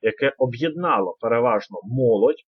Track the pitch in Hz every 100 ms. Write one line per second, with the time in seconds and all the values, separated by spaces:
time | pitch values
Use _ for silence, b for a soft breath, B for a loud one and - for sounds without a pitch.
0 | 110 107 139 - 131 120 160 160 175 127
1 | 92 - 113 117 123 107 - 92 95 127
2 | 123 107 117 156 _